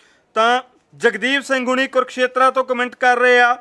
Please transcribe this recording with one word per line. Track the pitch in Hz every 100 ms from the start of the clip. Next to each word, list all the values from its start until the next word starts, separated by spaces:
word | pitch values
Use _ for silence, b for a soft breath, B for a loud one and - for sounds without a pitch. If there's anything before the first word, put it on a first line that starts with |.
| b b _
ਤਾਂ | - 226 247 247 _ _ 143
ਜਗਦੀਪ | 220 208 240 277
ਸਿੰਘ | 262 269 247
ਹੁਣੀ | 254 262
ਕੁਰਕਸ਼ੇਤਰਾ | 262 254 - 254 247 262
ਤੋਂ | 262
ਕੁਮੈਂਟ | 254 247 247
ਕਰ | - 254 247
ਰਹੇ | 247 247
ਆ। | 240 240